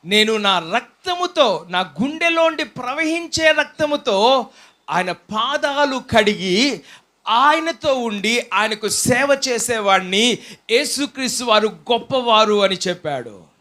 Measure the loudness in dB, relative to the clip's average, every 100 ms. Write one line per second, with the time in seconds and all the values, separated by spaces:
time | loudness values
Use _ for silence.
0 | 2 2 2 2 0 0 0 -4 -6 _
1 | -6 -4 -2 2 2 2 -4 -4 -4 -4
2 | -4 0 0 2 0 0 -8 -8 -8 -4
3 | -2 -4 -4 0 2 2 -2 -4 -2 -2
4 | 0 2 4 2 0 -14 -20 _ -4 -2
5 | -2 -8 _ -4 -4 -2 -2 0 0 0
6 | 0 2 2 0 0 0 0 -2 -12 -20
7 | _ _ -2 2 4 2 -2 -4 -2 -2
8 | -2 -4 -2 -2 -2 -2 -2 -2 -4 -2
9 | 0 0 2 0 0 -4 -2 -2 2 2
10 | 2 2 2 0 -6 -20 0 0 0 -4
11 | -6 -4 -4 -4 2 2 2 -4 -4 -4
12 | 0 -2 2 4 4 2 2 0 -4 -4
13 | -6 -8 -10 -18 -20 _